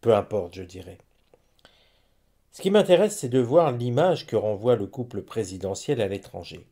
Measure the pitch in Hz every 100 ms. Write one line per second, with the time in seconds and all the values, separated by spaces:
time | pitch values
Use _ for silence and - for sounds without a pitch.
0 | 113 104 98 104 87 85 92 92 87 76
1 | _ _ _ _ _ _ _ _ _ _
2 | _ _ _ _ _ - 190 208 185 175
3 | 208 - 131 127 117 151 160 120 120 120
4 | 180 160 - 110 104 101 113 117 98 -
5 | 120 101 - - 95 92 95 95 - 135
6 | 101 98 - 95 85 85 -